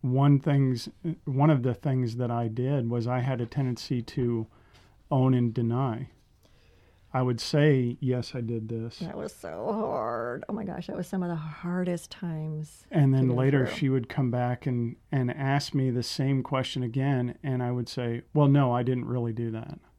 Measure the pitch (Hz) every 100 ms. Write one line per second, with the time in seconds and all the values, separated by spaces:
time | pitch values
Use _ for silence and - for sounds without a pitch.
0 | 131 127 143 143 151 143 135 123 - -
1 | 170 151 - 135 147 143 123 117 147 131
2 | 123 120 123 117 117 113 127 143 117 120
3 | 117 127 123 127 117 - 131 120 - 127
4 | 117 - 120 117 110 _ _ - _ _
5 | _ 139 131 127 120 113 117 120 135 113
6 | 131 _ _ _ _ _ _ _ _ _
7 | _ 131 127 120 - 156 151 135 123 120
8 | 131 123 117 131 117 117 110 117 113 -
9 | 170 - - - 85 80 113 214 226 -
10 | 113 117 117 123 - 202 202 - 165 -
11 | 175 190 175 165 156 151 175 180 180 175
12 | - - 175 160 156 156 151 - - 170
13 | 139 135 131 123 131 139 127 - 139 131
14 | 120 - 127 120 123 123 - 123 117 -
15 | _ 139 123 - 135 143 143 139 131 123
16 | 117 - 135 135 120 135 123 - 123 123
17 | 135 135 123 - 143 127 123 123 120 -
18 | 120 117 - 151 143 143 131 120 123 127
19 | - 123 117 113 117 110 117 - _